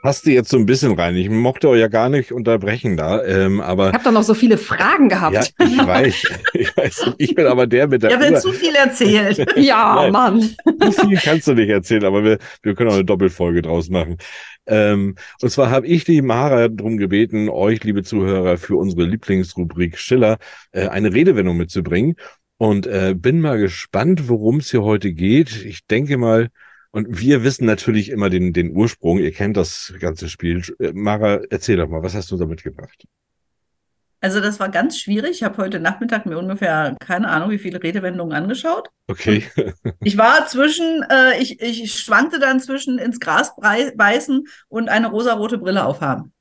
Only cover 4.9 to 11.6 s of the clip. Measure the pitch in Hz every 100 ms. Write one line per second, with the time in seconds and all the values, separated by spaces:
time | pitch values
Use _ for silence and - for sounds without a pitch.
4.9 | 339 262 185 165 104 123 _ 349 254 -
5.9 | 90 131 - - - - 160 - - -
6.9 | - - 127 135 - 147 123 120 120 147
7.9 | 131 - 247 285 - 370 370 330 294 269
8.9 | - 208 208 202 180 139 - 277 220 226
9.9 | 196 147 208 247 214 220 - - 320 -
10.9 | 202 202 190 - 160 151 123